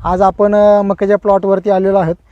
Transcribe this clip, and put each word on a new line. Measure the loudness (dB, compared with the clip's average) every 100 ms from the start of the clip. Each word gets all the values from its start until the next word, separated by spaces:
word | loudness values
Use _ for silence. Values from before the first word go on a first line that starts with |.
आज | -4 0
आपण, | 0 2 0
अ, | 2 4 2
मक्याच्या | 0 -2 -2 -2
प्लॉटवरती | 0 0 0 -2 -2
आलेलो | -2 0 -2
आहोत. | -2 -6 -10